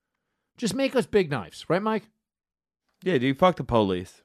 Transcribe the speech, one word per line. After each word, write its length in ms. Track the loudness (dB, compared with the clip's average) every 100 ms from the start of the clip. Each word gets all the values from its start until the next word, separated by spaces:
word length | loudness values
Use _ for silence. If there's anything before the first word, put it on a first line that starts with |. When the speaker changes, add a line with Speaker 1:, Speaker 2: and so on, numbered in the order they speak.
| _ _ _ _ _ -6
Speaker 1:
Just 180 | -4 0
make 200 | 0 0
us 100 | 2
big 260 | 2 2
knives. 340 | -2 -8 -10 -4
Right, 120 | -2
Mike? 220 | 0 -4 -6 _ _ _ _ _ _ _ _ _
Speaker 2:
Yeah, 140 | -2 0
dude, 220 | 0 2
fuck 160 | 2 2
the 80 |
police. 580 | 0 0 2 -2 -6 -16